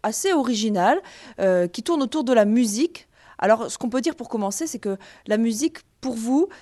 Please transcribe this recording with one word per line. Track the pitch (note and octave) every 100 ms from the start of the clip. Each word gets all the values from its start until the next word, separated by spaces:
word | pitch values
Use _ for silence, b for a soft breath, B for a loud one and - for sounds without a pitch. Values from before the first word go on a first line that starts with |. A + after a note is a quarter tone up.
assez | G#3+ A3 F#4+
original, | E4+ B3 A3 A3 G3+ F#3 E4 B B B -
euh, | F#3+ F3+ F3
qui | G3+
tourne | A3 E4+
autour | C4 D#4
de | B3
la | A#3+ G#3
musique. | A3+ A#3 G#3 E4+ - - b b -
Alors, | G3 A3 A#3
ce | -
qu'on | A#3+
peut | B3+
dire | C#4+ D4
pour | -
commencer, | A3+ G3 G#3 E4
c'est | G#3+
que | G#3 G3 B B -
la | G#3+
musique, | A3+ A3 D#4+ - - _
pour | C4
vous, | A3+ A3+ C4+ F#4+ B